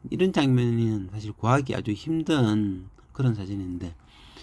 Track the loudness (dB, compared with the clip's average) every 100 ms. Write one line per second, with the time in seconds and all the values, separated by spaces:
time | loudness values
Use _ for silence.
0 | -6 0 2 2 4 4 4 2 2 0
1 | -4 -10 -10 -4 2 2 2 -4 -4 -4
2 | -2 -4 0 2 4 4 0 -4 -10 -20
3 | -16 -2 0 0 -4 -6 -6 -8 -8 -12
4 | -20 -20 -20 -20